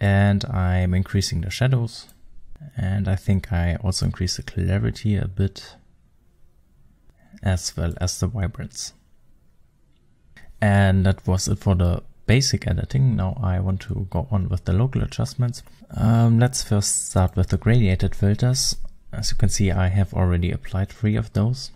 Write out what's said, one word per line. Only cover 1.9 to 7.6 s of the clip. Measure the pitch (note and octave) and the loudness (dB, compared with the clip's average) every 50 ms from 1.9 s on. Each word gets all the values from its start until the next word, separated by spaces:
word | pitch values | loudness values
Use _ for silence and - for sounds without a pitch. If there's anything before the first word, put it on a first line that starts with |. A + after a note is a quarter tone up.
| - - - - - - - - - - - - - - D3+ D3 - | -8 -14 -20 -20 -20 -20 -20 -20 -18 -18 -16 -16 -16 -18 -18 -14 -8
and | - F#2+ F#2 F#2+ G2+ F#2+ | -4 -4 -2 -2 0 0
I | G2 F#2+ | 0 -2
think | - - - G2 F#2 - - - | 0 0 0 0 0 0 -2 -2
I | E2+ E2+ F2 E2 | 0 0 0 0
also | - G#2+ F#2+ F#2 - F#2 | 0 -2 -4 -2 -2 -2
increase | F#2 - - F#2 F2 - | -2 -2 -2 -4 -4 -4
the | - - | -6 -10
clarity | - - F#2 F2+ F2+ F#2 G2+ A2+ A2+ - - - G#2 G#2 | -8 -6 -4 -2 0 0 0 0 -2 -4 -2 -2 -2 0
a | F#2 - | 0 -2
bit, | F#2+ F#2+ - G2 F#2+ - - - - - - _ _ _ _ _ _ _ _ _ _ _ _ - - _ _ _ _ _ _ - _ _ _ _ - _ _ _ _ - - - | -4 -2 -2 -2 -4 -4 -8 -18 -20 -20 -20 _ _ _ _ _ _ _ _ _ _ _ _ -20 -20 _ _ _ _ _ _ -20 _ _ _ _ -20 _ _ _ _ -16 -4 -2
as | G2+ F#2 F2+ | 0 0 0